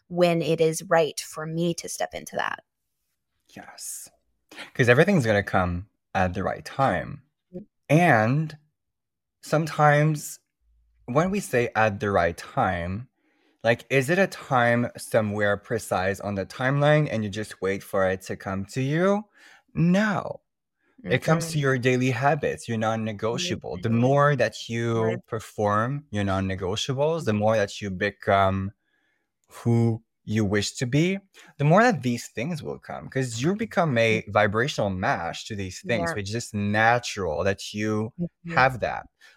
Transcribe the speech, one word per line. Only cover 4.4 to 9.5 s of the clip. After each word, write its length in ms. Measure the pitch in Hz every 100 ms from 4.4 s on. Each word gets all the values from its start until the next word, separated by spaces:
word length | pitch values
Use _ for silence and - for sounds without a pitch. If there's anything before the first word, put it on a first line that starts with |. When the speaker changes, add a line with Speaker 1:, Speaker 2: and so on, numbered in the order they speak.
| _ - -
Speaker 2:
'Cause 160 | - 120
everything's 360 | 123 175 185 113
gonna 180 | 104
come 440 | 101 98 90 87 101 _ _ 98
at 180 | 92
the 100 | 98
right 220 | 90 - -
time. 560 | - 131 87 58 - _ _ _ 180
Speaker 1:
Mm. 100 | - _ -
Speaker 2:
And 680 | 151 175 113 110 147 160 - _ _ _ _ _ _ _ _
sometimes 1000 | -